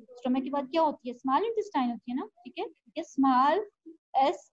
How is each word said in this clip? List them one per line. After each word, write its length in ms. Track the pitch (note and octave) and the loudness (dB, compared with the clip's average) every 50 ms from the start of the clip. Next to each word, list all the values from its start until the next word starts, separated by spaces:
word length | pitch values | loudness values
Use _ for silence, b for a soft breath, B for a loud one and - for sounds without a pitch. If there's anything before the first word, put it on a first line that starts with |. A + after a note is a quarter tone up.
| - _ | -10 _
Stomach 320 | - - - B3+ B3+ C4+ C4 | -18 -8 -2 -2 0 0 -2
के 60 | C#4 | -2
बाद 200 | C4+ C#4+ C#4+ C4 | -4 -4 -4 -2
क्या 100 | - E4 | 0 2
होती 280 | D#4+ D4+ - - - B3 | 2 2 0 -2 -8 -12
है? 40 | A#3+ | -10
Small 300 | B3 - C4 C4 D4+ G4 | -6 -4 0 0 0 0
intestine 460 | A#4 A4+ G#4+ G4+ G4+ - D4 B3+ A#3+ | 0 -2 -2 -4 -2 0 0 0 0
होती 220 | A#3 - - B3 | -2 -4 -8 -6
है 60 | B3 C#4 | -6 -6
ना, 80 | F4+ | -6
ठीक 280 | A4 _ _ - B3+ - E4 | -8 _ _ -20 -16 -10 -8
है? 60 | F#4+ | -10
ठीक 320 | E4+ E4 _ _ A#3+ - D4+ | -10 -10 _ _ _ -10 -10
है, 60 | E4 | -10
small, 640 | - - - C4+ C4+ B3+ B3 C4 C#4+ D#4+ G4 G#4+ - _ _ _ D#4+ E4 _ _ _ - | -8 0 2 2 4 4 4 4 4 2 2 0 -4 _ _ _ -20 -20 _ _ _ 0
S 360 | - C4+ D4 F4+ - - _ | 0 2 2 0 -2 -8 _